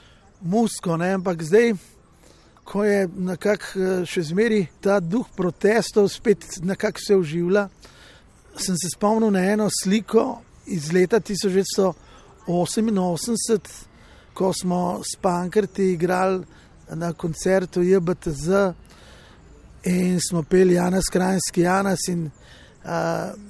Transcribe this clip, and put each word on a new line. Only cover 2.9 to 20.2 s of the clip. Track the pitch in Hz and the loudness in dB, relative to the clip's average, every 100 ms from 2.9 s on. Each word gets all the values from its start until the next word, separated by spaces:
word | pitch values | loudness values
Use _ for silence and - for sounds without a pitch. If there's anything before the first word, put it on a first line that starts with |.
| 202 185 | 2 0
nekako, | 185 180 180 202 208 - | -4 -6 -2 -2 -2 -4
eh, | 190 185 185 170 | -4 -2 -2 -2
še | 190 | -4
zmeraj | 151 180 233 214 165 - | -2 0 2 2 0 -2
ta | 196 202 | 0 2
duh | 165 226 - | 0 -2 -4
protestov | - 180 - 202 220 - 214 196 | -4 -4 0 2 2 2 2 2
spet | - 240 196 - - | 2 0 0 -2 -8
nekako | 175 185 214 - | -6 -2 -4 -4
se | - 196 | 2 2
oživlja, | 156 170 175 208 196 - - - - - - - - | 2 -2 0 2 0 -8 -20 -20 -20 -20 -20 -20 -20
sem | - - 175 | -8 -4 -4
se | 175 | -4
spomnil | - 208 220 220 | -2 0 2 2
na | 190 | 2
eno | 185 214 208 | 2 0 0
sliko | - 185 220 - 220 269 - - - | -2 0 0 2 0 0 -4 -16 -18
iz | - 175 147 | -8 -6 0
leta | 180 185 220 | 2 4 2
tisoč | - 190 202 | 0 -2 0
devetsto | 185 190 - 190 - - - - - - | 0 0 2 0 0 -12 -20 -20 -12 -4
oseminosemdeset, | 175 175 - 220 196 180 165 - 226 - 214 - - - - - - - | -2 0 0 0 0 0 -2 -2 -4 -2 -2 -4 -18 -20 -20 -20 -20 -14
ko | - 190 | -4 -2
smo | 180 180 180 175 175 | -2 -2 -2 -2 -4
s | - - | -8 -4
pankrti | 190 175 180 214 196 - 190 | -2 -2 -2 -2 -2 0 0
igrali | 175 175 185 190 185 156 - - - - | 2 0 0 0 -2 -6 -20 -20 -20 -14
na | 160 170 | -8 -6
koncertu | 160 170 156 185 190 185 185 | -6 -6 -4 0 0 0 0
J | 180 190 | 2 2
B | 170 | 2
T | 175 175 | -4 -6
Z | 139 156 196 190 165 - - - - - - - - - - | -6 0 2 2 -2 -14 -20 -20 -20 -20 -20 -20 -20 -20 -8
in | 180 180 180 180 | -2 0 2 0